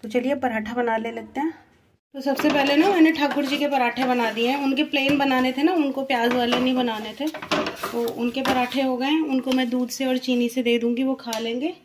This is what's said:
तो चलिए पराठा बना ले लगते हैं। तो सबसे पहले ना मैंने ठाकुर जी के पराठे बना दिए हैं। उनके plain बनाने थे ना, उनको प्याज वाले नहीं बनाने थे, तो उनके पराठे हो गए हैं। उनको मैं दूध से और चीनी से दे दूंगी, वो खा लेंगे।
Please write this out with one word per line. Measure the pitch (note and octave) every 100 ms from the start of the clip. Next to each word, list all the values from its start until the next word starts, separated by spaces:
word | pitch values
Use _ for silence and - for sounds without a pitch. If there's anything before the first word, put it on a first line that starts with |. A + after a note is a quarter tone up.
तो | G#3+
चलिए | B3 B3+ C#4
पराठा | B3+ A3 G#3+
बना | A#3+ A#3+ A3+
ले | A#3
लगते | A3+ G#3+ C4
हैं। | D#4+ - _ _ _ _ _
तो | C#4
सबसे | C4+ C4+ D4+
पहले | C#4+ C#4 D4
ना | F#4+
मैंने | F4+ D#4+
ठाकुर | C4+ C#4 C#4+ C4+
जी | C#4
के | C#4+
पराठे | C4+ A#3+ A#3+ C4
बना | B3 A3+
दिए | G#3+ A#3+
हैं। | C#4+
उनके | C4+ C4+
plain | D4+ C#4+ C4+ C#4+
बनाने | C#4 B3+ B3+
थे | C4
ना, | D#4
उनको | F4 C#4 C4+
प्याज | C4+ B3 A#3+
वाले | B3 A#3+ B3
नहीं | B3+ B3+
बनाने | A#3+ A3 A3 A3
थे, | D4+
तो | - - D4+ D4+ - - A#3 A#3
उनके | - A#3+ C4
पराठे | B3+ B3+ B3 C4
हो | C4 B3
गए | C4+
हैं। | D#4+
उनको | D4+ C4 C4
मैं | C4 B3
दूध | B3 B3
से | - C4
और | B3+
चीनी | B3+ B3 A#3+
से | B3
दे | A#3+ A#3
दूंगी, | A#3 A#3+
वो | C4+ C4
खा | A#3 A3
लेंगे। | A3+ B3 D#4+ F4+